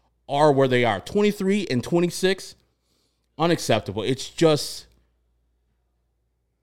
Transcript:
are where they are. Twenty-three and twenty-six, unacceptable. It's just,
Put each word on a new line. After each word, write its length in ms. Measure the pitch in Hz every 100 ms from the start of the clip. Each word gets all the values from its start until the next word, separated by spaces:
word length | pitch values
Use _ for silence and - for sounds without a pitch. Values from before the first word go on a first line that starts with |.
| _ _ -
are 240 | 139 156
where 160 | 135 135
they 160 | 123
are. 160 | 120 98
Twenty-three 680 | - 202 208 202 190 208 196
and 140 | 123
twenty-six, 720 | - 170 175 - 185 190 - - _ _ _ _ _ _ _ -
unacceptable. 640 | 170 165 - 110 - 98
It's 260 | 104 131 -
just, 600 | - 160 147 - - - _ _ _ _ _ _ _ _ _ _ _ _ _ _ _ _ _